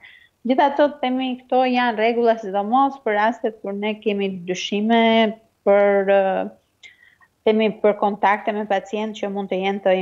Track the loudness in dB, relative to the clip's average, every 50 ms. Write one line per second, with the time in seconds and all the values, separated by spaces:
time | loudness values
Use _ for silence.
0 | _ -20 -20 -20 _ _ _ _ -4 -2 0 2 2 2 2 2 0 0 0 -4
1 | -4 -4 -4 -2 -4 -4 -6 -8 -6 -2 0 2 2 2 2 0 0 0 0 0
2 | 0 0 2 2 2 2 2 0 -2 -4 -4 -4 -2 0 2 2 2 2 0 -4
3 | -4 -2 0 0 0 0 -2 -2 -6 -6 -6 -6 -10 -10 -8 -6 -4 -6 -6 -4
4 | -4 -4 -2 -2 -2 -4 -4 -8 -8 -8 -8 -8 -6 -6 -4 -2 0 2 2 4
5 | 4 4 4 4 2 2 0 -6 _ _ _ _ 0 2 4 4 4 4 4 2
6 | 2 4 2 2 2 2 0 -2 -4 -6 -10 _ _ _ _ _ _ -20 _ _
7 | _ _ _ _ _ _ _ _ -2 0 2 2 2 0 -2 0 0 0 0 2
8 | 0 -2 -2 0 0 0 0 0 -2 -6 -6 -6 -4 -2 -4 -4 -4 -6 -8 -6
9 | -6 -6 -8 -8 -8 -8 -6 -6 -6 -6 -6 -4 -4 -4 -4 -2 0 0 0 0